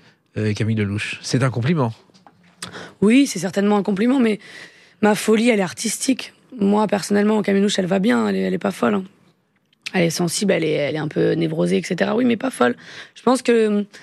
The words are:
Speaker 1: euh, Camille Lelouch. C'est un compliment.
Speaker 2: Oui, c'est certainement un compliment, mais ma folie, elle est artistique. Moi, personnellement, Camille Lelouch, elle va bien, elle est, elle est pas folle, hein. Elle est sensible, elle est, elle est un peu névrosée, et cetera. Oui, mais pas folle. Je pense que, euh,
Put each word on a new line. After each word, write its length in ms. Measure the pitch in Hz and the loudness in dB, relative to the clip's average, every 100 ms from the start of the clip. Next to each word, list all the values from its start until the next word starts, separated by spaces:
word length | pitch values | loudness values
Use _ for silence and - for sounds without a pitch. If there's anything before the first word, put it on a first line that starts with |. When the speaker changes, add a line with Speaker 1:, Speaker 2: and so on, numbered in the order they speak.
| _ _ _ - | _ _ _ -4
Speaker 1:
euh, 160 | 107 | -2
Camille 240 | 104 107 110 | 0 0 0
Lelouch. 440 | 101 101 - - | 0 -2 -6 -10
C'est 200 | - 131 | -2 0
un 60 | 131 | 0
compliment. 440 | 120 120 170 120 - _ _ - _ _ _ - - - - | 0 0 0 0 -4 _ _ -20 _ _ _ -18 -16 -18 0
Speaker 2:
Oui, 260 | 196 254 277 | 4 6 4
c'est 120 | 185 | 0
certainement 380 | 180 196 202 208 | -4 0 2 2
un 40 | |
compliment, 360 | 196 190 240 269 | 0 0 2 2
mais 220 | 226 208 - - - - - _ | 2 0 -8 -20 -20 -20 -20 _
ma 140 | 208 | 2
folie, 340 | 208 - 214 233 | 2 2 2 4
elle 120 | 214 | 2
est 20 | |
artistique. 720 | 180 - 220 - - 262 - - _ 262 | 0 -4 -6 -4 -2 -2 -4 -18 _ -2
Moi, 260 | 196 208 214 | 2 2 2
personnellement, 540 | 202 - 202 208 220 | -2 0 2 2 2
Camille 180 | 202 196 | 2 2
Lelouch, 160 | 202 190 | 2 0
elle 80 | 185 | 0
va 120 | 196 | 0
bien, 300 | 202 240 214 | 2 2 0
elle 80 | 190 | 0
est, 40 | |
elle 140 | 190 | -2
est 40 | 185 | -2
pas 140 | 196 | -4
folle, 220 | - - 208 | -2 0 0
hein. 80 | 185 - _ _ _ _ _ _ - | -4 -14 _ _ _ _ _ _ -6
Elle 80 | 190 | 0
est 80 | 170 | 0
sensible, 400 | 156 175 - 196 | 0 -2 -2 0
elle 140 | 185 | 0
est, 80 | 156 | 0
elle 240 | 151 143 156 | -2 -2 -4
est 20 | |
un 80 | 151 | -4
peu 260 | 175 - | -2 0
névrosée, 460 | 165 165 160 175 190 | 0 -2 -2 0 0
et 40 | |
cetera. 340 | 170 175 196 214 | -2 -4 -2 0
Oui, 80 | |
mais 120 | 254 226 | 0 0
pas 140 | 262 | -4
folle. 240 | - 247 - - - - | 0 0 0 -10 -20 -20
Je 80 | - | -4
pense 180 | - 254 | 0 0
que, 120 | 247 | 2
euh, 300 | 233 220 208 202 - | 2 2 0 -2 -10